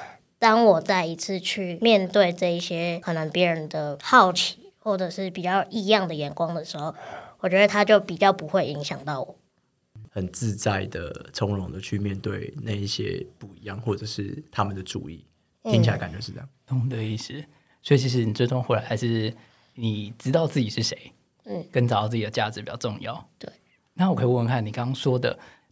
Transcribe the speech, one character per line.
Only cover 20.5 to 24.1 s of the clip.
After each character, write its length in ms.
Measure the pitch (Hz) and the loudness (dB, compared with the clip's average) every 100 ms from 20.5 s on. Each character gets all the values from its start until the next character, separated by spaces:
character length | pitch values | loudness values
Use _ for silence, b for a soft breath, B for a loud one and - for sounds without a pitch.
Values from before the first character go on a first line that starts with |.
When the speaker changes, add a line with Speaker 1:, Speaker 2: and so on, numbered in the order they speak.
| 143 | 0
Speaker 3:
己 120 | 110 | 0
是 120 | - | -2
谁， 300 | 110 - - _ _ _ | -4 -4 -16 _ _ _
Speaker 1:
嗯。 220 | - 185 - | -12 -10 -2
Speaker 3:
跟 160 | 127 120 | 0 2
找 160 | 104 | 2
到 40 | 107 | 0
自 80 | 117 | -2
己 80 | |
的 80 | 104 | -2
价 180 | 117 107 | -2 -4
值 120 | 107 | -4
比 60 | 104 | -12
较 100 | 113 | -8
重 200 | 120 101 | -8 -6
要。 260 | 92 131 - _ | -10 -12 -16 _
Speaker 1:
对。 120 | - _ _ _ _ - | -20 _ _ _ _ 0
Speaker 3:
那 140 | |
我 60 | 185 | 2